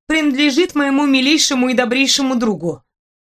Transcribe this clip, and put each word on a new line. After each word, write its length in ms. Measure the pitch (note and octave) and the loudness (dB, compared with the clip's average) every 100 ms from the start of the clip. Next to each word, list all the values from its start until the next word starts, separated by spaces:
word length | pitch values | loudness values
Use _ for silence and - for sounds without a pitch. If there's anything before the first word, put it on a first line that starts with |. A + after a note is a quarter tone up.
| - | -4
принадлежит 680 | D#4 D4 C4 D4 C4 F4+ | 0 0 0 0 2 0
моему 320 | D4 C#4 C4+ C#4+ | 0 0 0 2
милейшему 640 | C4 C4 D#4 - C4+ B3+ | 2 2 2 0 0 0
и 40 | |
добрейшему 640 | B3 A#3+ B3+ C4+ - C4 B3+ | 0 0 0 0 0 -2 0
другу? 480 | A#3 E3+ E3+ - _ _ _ _ _ | -2 -2 -6 -8 _ _ _ _ _